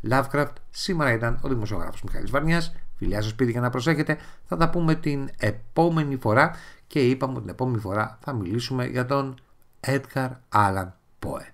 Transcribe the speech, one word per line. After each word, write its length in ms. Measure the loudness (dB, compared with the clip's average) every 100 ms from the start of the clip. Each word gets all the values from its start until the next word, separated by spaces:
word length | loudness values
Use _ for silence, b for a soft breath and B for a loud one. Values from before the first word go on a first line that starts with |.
| 2
Lovecraft, 420 | 2 2 0 -2 -4 -12
σήμερα 420 | -8 -2 0 2
ήταν 260 | 2 2 2
ο 60 | 2
δημοσιογράφος 540 | 0 0 -2 -2 -4
Μιχάλης 280 | -2 0 0
Βαρνιάς. 440 | 2 2 2 2 B B -2
Φιλιά 240 | 0 0
στο 100 | -2
σπίτι 220 | 0 0
και 80 | 2
να 100 | 0
προσέχετε. 480 | 0 0 0 0 -2 B B -8
Θα 100 | 2
τα 140 | 4
πούμε 240 | 4 2
την 360 | 2 0 -2 -4 -2
επόμενη 800 | -2 -2 -4 2 4 4 0 0
φορά 380 | 2 4 4 B B B -6
και 220 | 2 4
είπαμε 240 | 2 0
ότι 80 | -4
την 100 | -8
επόμενη 280 | -4 -2 -2
φορά 400 | -2 -2 -2 -6
θα 100 | -8
μιλήσουμε 540 | -6 -2 -4 -2 -4 -2
για 200 | -2 0
τον 280 | 0 -2 -8 _ -20 -20 _
Edgar 500 | -2 -2 -2 -4 -4 -6 _
Allan 360 | 4 4 2 -4 -12 _ -12
Poe. 340 | -8 -8 -12